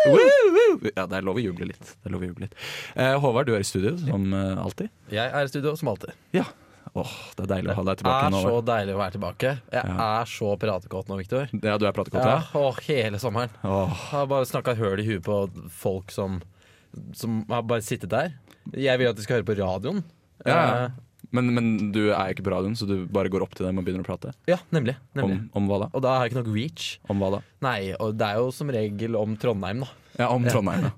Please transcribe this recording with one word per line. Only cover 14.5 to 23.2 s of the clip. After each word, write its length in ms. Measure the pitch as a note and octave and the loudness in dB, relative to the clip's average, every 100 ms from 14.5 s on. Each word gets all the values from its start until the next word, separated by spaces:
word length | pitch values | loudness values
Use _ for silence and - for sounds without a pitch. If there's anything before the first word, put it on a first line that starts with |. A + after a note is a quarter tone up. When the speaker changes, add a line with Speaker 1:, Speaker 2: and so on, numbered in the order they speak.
| C3+ B2+ A2+ | -2 -2 0
Speaker 2:
høl 220 | G#2 G2 | 0 0
i 40 | |
huet 180 | G#2+ G2 | 0 -2
på 480 | F#2 G2+ G2 - F2+ | 0 0 -2 -6 -16
folk 400 | - G#2 F#2+ F#2+ | -4 -4 -4 -6
som, 300 | - G2 F#2 - _ - - _ - - | -6 -4 -4 -10 _ -20 -20 _ -18 -16
som 320 | - A2+ A2+ G#2+ | -8 -4 -4 -2
har 120 | A#2+ | -4
bare 200 | A2+ A#2 | 0 -2
sittet 260 | A2 A2+ F#2 | -2 -6 -2
der. 240 | A2 E3+ C3+ - - - | -2 -2 -8 -20 -18 -12
Jeg 260 | - C3+ B2+ | -2 0 4
vil 100 | B2 | 2
at 80 | A2 | 0
de 60 | |
skal 200 | G#2 B2 | -2 0
høre 120 | G2 | 0
på 40 | G2+ | 0
radioen. 460 | F#2+ F#2 A#2 G3+ - _ _ _ - | 0 -2 -2 -4 -6 _ _ _ 0
Speaker 1:
Ja, 80 | |
ja. 300 | E3 C#3+ A#2 B2+ | 2 4 0 -2
Speaker 2:
Eh, 40 | C3 - _ - | -8 -20 _ -4
Speaker 1:
Men, 200 | B2 B2 | 0 2
men 380 | A#2+ A2+ G#2+ G#2 | 2 2 0 0
du 220 | G#2 G#2 | 2 2
er 160 | F#2+ F#2+ | 2 0
jo 60 | |
ikke 100 | F#2+ | -2
på 80 | G2 | -2
radioen, 240 | F#2 F#2+ A2 | 0 0 -2
så 100 | G2+ | -2
du 200 | G2 F2 | -2 0
bare 220 | G2+ | 0